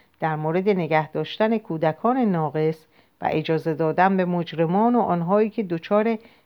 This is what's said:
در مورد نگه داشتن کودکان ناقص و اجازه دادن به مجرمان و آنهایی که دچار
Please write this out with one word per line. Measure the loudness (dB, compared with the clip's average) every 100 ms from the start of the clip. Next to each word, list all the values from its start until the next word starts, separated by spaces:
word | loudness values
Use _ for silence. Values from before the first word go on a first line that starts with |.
| _ -6
در | -4 -2
مورد | -2 0 2
نگه | 0 2 0 0
داشتن | -4 -6 -2 0 0
کودکان | -4 -2 -2 0 0 2
ناقص | 2 0 0 0 -2 -2 _ _ _ -6
و | -2
اجازه | -2 0 -2 -2
دادن | -2 0 2 2 2
به |
مجرمان | 0 -2 -4 -2 0 2 2
و | 2
آنهایی | 2 0 2 2 0
که | -2
دچار | -4 -4 0 0 0 -2 -8 _